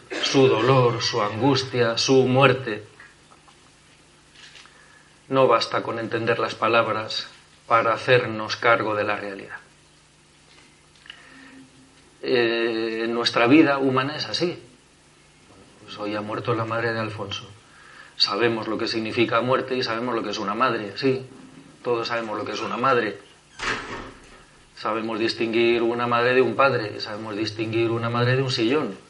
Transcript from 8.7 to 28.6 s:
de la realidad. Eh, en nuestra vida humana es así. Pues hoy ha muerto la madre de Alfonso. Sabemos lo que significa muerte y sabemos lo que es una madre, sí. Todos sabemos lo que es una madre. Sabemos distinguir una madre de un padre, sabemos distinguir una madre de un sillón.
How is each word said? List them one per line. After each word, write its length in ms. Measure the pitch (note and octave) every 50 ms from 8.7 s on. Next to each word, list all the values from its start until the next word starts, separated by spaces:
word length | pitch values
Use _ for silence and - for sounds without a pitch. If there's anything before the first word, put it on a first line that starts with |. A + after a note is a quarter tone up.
| A#2 A2+ G#2+ G#2+ G#2+
de 100 | G#2 G#2
la 120 | G#2+ G#2
realidad. 420 | G2 G2+ G2+ G2 G2 - G#2 - - - _ _ _ _ _ _ _ _ _ _ _ _ _ _ _ _ _ - - - - _ _ _ _ _ _ _ - - - - - C4+ C4+ C4+ C4 C4+ C4+ - - - - - _ _ - _ _ _ _ -
Eh, 800 | C3+ C3 A#2+ A#2+ A2+ A#2 A#2 A#2 A#2+ A2+ A2+ A2+ A2+ A2 A2+ A2+
en 100 | A2+ A#2
nuestra 320 | A#2+ A#2 - - B2+ A#2
vida 320 | A#2+ C3+ D#3+ D3 C#3+ C#3 C3+
humana 380 | C3+ C3+ B2+ C3 C3 C#3+ D3+
es 100 | D3+ -
así. 320 | - - C#3+ E3 F3+ D3 - - - - - _ _ _ _ _ _ _ _ _ _ _ _ _ - - - - - - - G#2+
Pues 140 | G#2 - -
hoy 160 | G#2+ G#2 G#2+
ha 60 | G#2
muerto 340 | G#2 G#2 A2 A2 A2 B2 A#2+
la 100 | A2+ A2+
madre 280 | A2 A2+ A2+ A#2 A#2 A2+
de 80 | A2+
Alfonso. 480 | A2 G#2+ G#2 G#2+ G2+ G2 G2+ - - - - - - - - - - - - - - - -
Sabemos 500 | - - - G2+ G2+ A#2 A#2 A2+ A2+ G#2+
lo 100 | A2 G#2+
que 120 | F#2+ A2+ G#2+
significa 520 | A#2 A2+ A2 A2 G#2 B2 A2+ A2 A#2+ A#2
muerte 360 | A2+ B2+ C3 B2 - - B2+
y 60 | B2+ A#2
sabemos 320 | A#2 A2+ A2+ A#2+ B2 A#2
lo 80 | A2+ G2
que 80 | G#2
es 80 | G2+ A2
una 160 | G#2 G2 G#2
madre, 400 | A2+ C3 B2+ A2+ A2+ G#2+ G2 -
sí. 280 | - C#3 C3+ B2+ - - - - - - - - - - - - - -
Todos 240 | B2+ A#2+ A#2 A2+ A2+
sabemos 280 | A#2 A#2 A2+ A2 G#2
lo 80 | G#2 G#2
que 80 | - G#2+
es 80 | G2+
una 160 | A2+ G2+ G2
madre. 420 | A2 B2 C3+ C3 A#2+ A2 G#2 G2+ - - - - - _ _ - - - - A#2+ - - - - - - - - - - - - - - - - - - _ _
Sabemos 420 | - - A#2 G#2+ A2+ A2 A2+ A2+ G#2
distinguir 640 | A2+ A2 - - A#2+ A2+ A2 A#2 A#2 A#2 A#2+ A#2+ A#2
una 240 | A#2 A#2+ A#2+ A#2+
madre 280 | A#2+ A#2+ A#2 A#2+ B2 B2+
de 80 | C3 B2+
un 140 | A#2 A2
padre, 440 | - C3+ C#3 B2 A#2+ G#2+ G2+ - -
sabemos 360 | - A2+ G#2+ G#2 A2 A2 G#2
distinguir 540 | G2+ A2 G#2 - - A2 A2 A2 A2+ A#2 A2
una 200 | A#2 A#2 A#2 A#2
madre 260 | A#2 A#2+ A#2+ A#2+ B2+
de 60 | C3 C3+
un 80 | C3
sillón. 480 | B2 B2